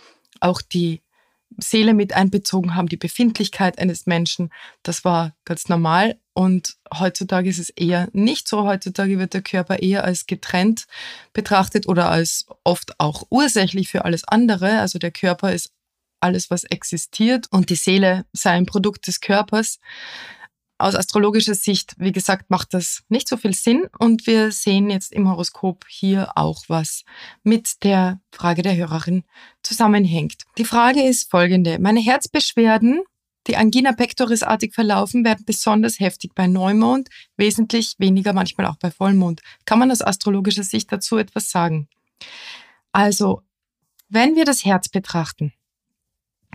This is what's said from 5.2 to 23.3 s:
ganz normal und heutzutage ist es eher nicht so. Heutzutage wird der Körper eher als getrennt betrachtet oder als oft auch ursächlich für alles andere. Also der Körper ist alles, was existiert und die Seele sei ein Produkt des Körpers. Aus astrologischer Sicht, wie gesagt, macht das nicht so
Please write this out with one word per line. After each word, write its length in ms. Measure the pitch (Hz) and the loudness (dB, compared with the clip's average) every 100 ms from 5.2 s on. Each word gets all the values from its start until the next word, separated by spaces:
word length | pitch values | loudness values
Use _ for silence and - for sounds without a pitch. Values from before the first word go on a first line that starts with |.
| 165 - - | -2 -8 -10
ganz 240 | 165 - | -6 -2
normal 500 | 170 160 170 220 233 _ | 0 2 2 2 -2 _
und 440 | - 185 185 - - - 151 | 0 2 2 -2 -12 -12 -4
heutzutage 500 | 185 - 190 185 185 | -2 -2 -4 -2 -2
ist 120 | 175 | -4
es 100 | 170 | -8
eher 400 | - 170 175 175 | -4 0 0 -2
nicht 360 | 196 214 311 - | 0 0 0 -4
so. 160 | 214 | -2
Heutzutage 560 | 202 190 185 185 196 190 | 0 -2 -4 -4 -2 -2
wird 160 | 185 190 | -2 -6
der 80 | |
Körper 340 | - 190 175 190 | -4 -4 -2 -2
eher 260 | 185 196 | 0 0
als 220 | 185 175 - | 0 -4 -6
getrennt 640 | 180 - 180 202 226 - - - - - | -8 -4 0 2 0 -6 -16 -18 -20 -10
betrachtet 560 | - 202 196 190 202 - | -6 0 2 2 0 0
oder 220 | 180 170 | 2 2
als 380 | 165 165 - - - | 2 0 -4 -10 -4
oft 360 | - 269 - - | -2 -2 -4 -2
auch 280 | 151 - - | -2 -2 -2
ursächlich 580 | 240 285 214 190 196 185 | 2 2 2 0 0 -2
für 160 | - | -2
alles 200 | 175 165 | -2 -4
andere. 560 | - 214 240 185 190 220 | 0 2 4 2 2 0
Also 180 | 190 175 | 0 -4
der 140 | 170 | -8
Körper 420 | - 185 175 196 | -4 -2 0 -2
ist 180 | 175 - _ _ _ _ - | -2 -6 _ _ _ _ -4
alles, 300 | 180 185 - | -2 0 -2
was 140 | 180 | -6
existiert 840 | - 170 - 170 - - 220 254 - | -4 -8 -6 -10 -8 0 2 0 0
und 180 | 190 185 | 0 0
die 60 | 170 | -2
Seele 500 | - 190 190 185 - | 0 2 2 0 -4
sei 160 | - 190 | -4 0
ein 140 | 175 180 | 2 0
Produkt 400 | 202 202 - - | 0 -2 -4 -8
des 160 | - | -6
Körpers. 580 | - 202 208 214 220 - - - - - - - - _ _ - | -2 -2 0 -2 -2 -6 -16 -20 -18 -18 -18 -20 -20 _ _ -4
Aus 160 | 196 196 | -2 0
astrologischer 600 | 185 208 208 214 220 202 | -2 0 2 2 0 -2
Sicht, 380 | - 185 - - | -2 -2 -4 -4
wie 140 | 190 | -4
gesagt, 380 | 185 190 190 - | -2 -2 -2 0
macht 240 | 185 - | -2 0
das 300 | 185 170 - - | -6 -6 -8 -4
nicht 220 | 233 | -4
so 80 | - | -2